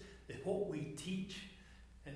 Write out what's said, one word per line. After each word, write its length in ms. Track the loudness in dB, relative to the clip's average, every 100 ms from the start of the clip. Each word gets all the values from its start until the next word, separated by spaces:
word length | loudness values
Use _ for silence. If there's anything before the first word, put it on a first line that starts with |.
| -6 -10 -6
that 160 | 0 4
what 220 | 6 6
we 260 | 4 2 0
teach 540 | 2 2 2 -4 -6 -10 -14 -14 -14 -10
in 80 | -6